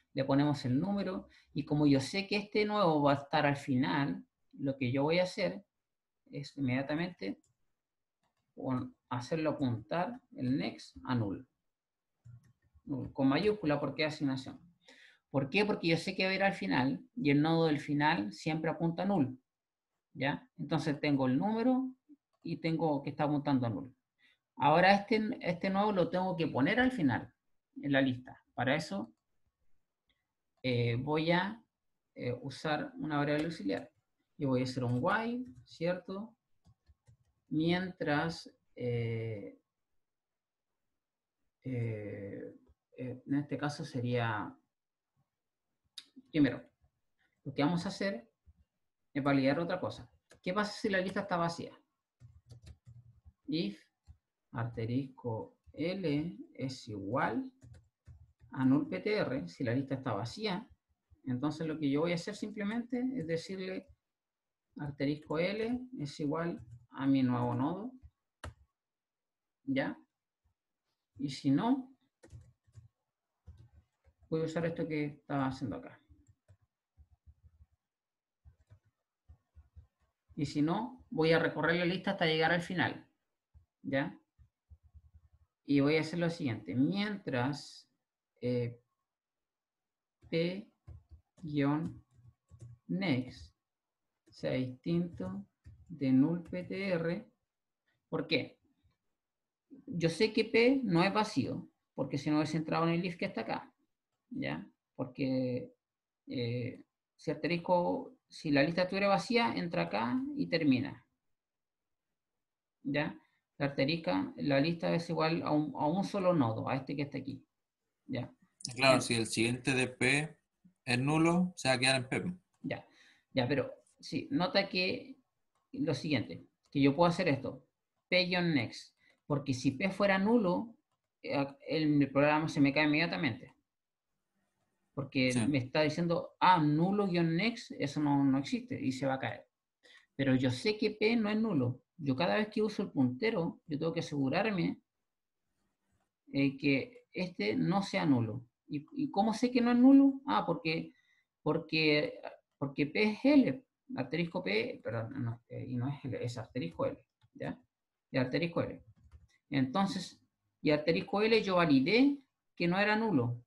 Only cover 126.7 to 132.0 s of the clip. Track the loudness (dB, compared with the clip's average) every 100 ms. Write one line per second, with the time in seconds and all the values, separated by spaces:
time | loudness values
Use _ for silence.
126.7 | 2 4 6 4 4 0 0 -2 -10 _
127.7 | _ _ _ -2 0 2 2 2 2 0
128.7 | -6 -18 _ _ _ -4 -4 -2 -2 -2
129.7 | 0 -2 0 2 2 4 4 4 0 -4
130.7 | -12 _ _ _ _ -4 -2 -2 -6 -6
131.7 | -2 2 4